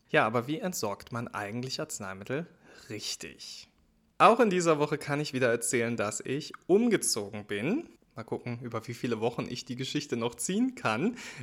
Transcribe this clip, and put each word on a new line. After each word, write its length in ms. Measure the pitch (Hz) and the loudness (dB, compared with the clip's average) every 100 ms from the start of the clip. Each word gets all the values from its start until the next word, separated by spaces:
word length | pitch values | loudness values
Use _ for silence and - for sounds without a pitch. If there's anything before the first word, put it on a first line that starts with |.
| _ | _
Ja, 180 | 156 117 | 4 4
aber 200 | 120 120 | 4 0
wie 120 | 156 | -4
entsorgt 540 | 185 180 107 98 - | -4 -4 -4 -6 -8
man 160 | 120 120 | -8 -6
eigentlich 520 | 95 104 117 123 - | -6 -6 -6 -6 -6
Arzneimittel 680 | 151 - 98 95 101 131 170 - - - - | -6 -8 -10 -10 -6 -6 -6 -14 -20 -20 -12
richtig? 800 | 104 - - - 65 - - - _ _ _ _ - | -10 -6 -8 -10 -14 -16 -16 -18 _ _ _ _ 6
Auch 240 | 170 226 | 8 8
in 80 | 233 | 6
dieser 300 | 180 170 156 | 4 4 4
Woche 180 | 147 147 | 4 0
kann 240 | - 143 | -2 -2
ich 140 | 147 | -2
wieder 160 | 131 123 | 0 2
erzählen, 460 | 117 - 123 117 117 | 2 2 0 0 0
dass 240 | 104 - | -2 -4
ich 320 | - 135 156 - - | -4 -6 -6 -8 4
umgezogen 760 | 185 240 196 - - 101 107 | 4 6 2 2 -2 -4 -8
bin. 440 | 104 101 120 254 339 - _ - | -4 -2 0 0 -4 -16 _ -12
Mal 80 | |
gucken, 340 | 110 120 - 120 | -6 -6 -6 -6
über 220 | 127 113 110 | -6 -6 -6
wie 60 | |
viele 260 | 117 127 113 | -6 -2 0
Wochen 260 | 117 - - | 0 0 -6
ich 160 | 120 | -6
die 120 | - 123 | -8 -6
Geschichte 400 | 131 147 143 120 | -4 -4 -4 -2
noch 180 | 117 | -2
ziehen 400 | - - 190 262 | -2 -2 0 0
kann. 420 | - 127 110 185 240 - - | 0 0 2 0 -2 -10 -12